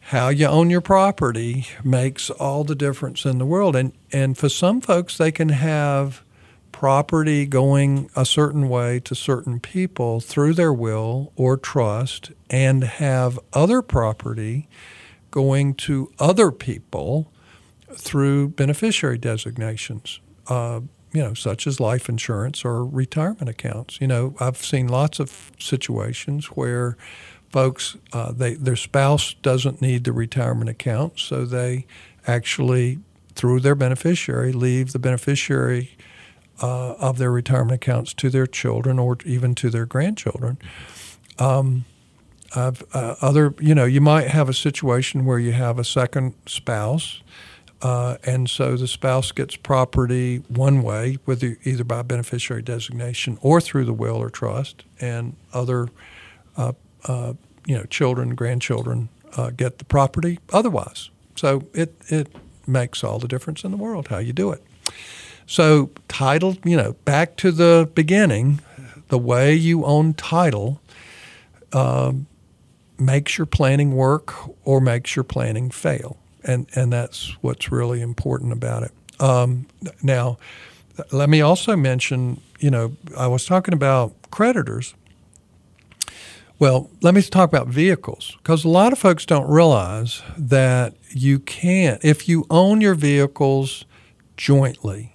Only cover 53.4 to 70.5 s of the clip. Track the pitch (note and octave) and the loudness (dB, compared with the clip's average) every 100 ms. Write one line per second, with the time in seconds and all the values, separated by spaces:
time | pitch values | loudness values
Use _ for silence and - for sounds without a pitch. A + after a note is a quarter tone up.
53.4 | C3 E3 E3 C#3+ A#2+ A2+ A2+ A2+ A2+ - | 4 4 4 -2 -2 -2 -4 -4 -6 -6
54.4 | A#2 G#2+ C#3 - - _ B2 A#2 A#2+ C3 | -6 -6 -8 -12 -20 _ -8 -6 -8 -12
55.4 | _ B2 B2 B2 A#2 - - - - - | _ -8 -2 -2 -4 -10 -20 -20 -20 -20
56.4 | _ - A#2+ B2+ _ _ - B2+ A#2+ B2 | _ -6 -6 -6 _ _ -8 -6 -6 -12
57.4 | _ _ - B2+ G#2 - C3+ B2 B2 A#2+ | _ _ -4 -4 -4 -2 0 0 -4 -4
58.4 | A#2 A#2+ - A#2 A#2 A#2+ A#2 _ _ - | -4 -4 -4 -4 -4 -4 -6 _ _ -8
59.4 | A#2+ B2 B2+ - - C#3+ C3+ - E3+ F3 | -8 -4 -6 -6 -2 2 2 0 -4 -4
60.4 | _ F#3 A#3 C#3+ F#2 - - _ _ - | _ 2 2 -2 -6 -14 -18 _ _ -4
61.4 | C#3+ C3+ C#3 - E3 - - D#3 C#3+ - | 0 0 -2 -6 -6 -6 -4 -4 -4 -10
62.4 | - _ - C3 B2 - A2 G#2+ A#2+ B2+ | -20 _ -2 -2 -2 -6 -6 -6 -6 -8
63.4 | - D#3 G3 G3 G#3+ G#3 C#3 G2 A#2 B2+ | -8 -10 -8 -8 -8 -8 -6 -6 -6 -4
64.4 | G3 E3 _ _ - - - - - - | -4 -4 _ _ -14 -14 -20 -20 -20 -20
65.4 | _ - D#3 D3+ C#3 - _ - C3+ D3+ | _ 2 6 6 4 -4 _ -2 2 2
66.4 | F#3 F#3 E3+ E3+ A2 A2+ - C#3+ E3 - | 2 0 2 2 2 -2 0 2 0 0
67.4 | F#3+ D#3+ E3+ E3 D#3 E3 D#3 F#3+ G3+ G#2+ | 0 4 8 8 6 2 2 4 4 4
68.4 | B2+ C#3+ - - C3 - _ C3 A#2+ B2 | 2 0 -2 -20 -20 -20 _ -2 2 4
69.4 | C#3 D#3+ E3 E3+ C#3+ D3 D#3+ D#3 - E3 | 6 4 4 2 4 4 4 0 -2 2
70.4 | F3 | 2